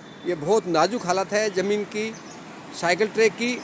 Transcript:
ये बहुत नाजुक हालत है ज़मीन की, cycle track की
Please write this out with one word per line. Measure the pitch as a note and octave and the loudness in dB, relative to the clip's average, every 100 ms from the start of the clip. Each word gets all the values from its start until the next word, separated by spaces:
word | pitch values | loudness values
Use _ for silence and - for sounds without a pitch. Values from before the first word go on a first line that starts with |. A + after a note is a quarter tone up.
| - - - | -18 -10 -6
ये | E3+ | -4
बहुत | D3 A3 F3+ | 2 2 4
नाजुक | D#3+ F3+ A#3+ F3 | 4 4 2 0
हालत | F#3 F#3+ | 0 2
है | G#3 G#3+ | 0 0
ज़मीन | F#3 F#3+ G#3 F#3 | 0 0 0 -2
की, | G#3 A3 A3 - - - - - - | -4 -6 -6 -14 -16 -16 -16 -14 -4
cycle | E3+ F3 G#3+ | 0 2 2
track | G#3 A3 | 4 4
की | - A#3+ B3 | 4 -2 -2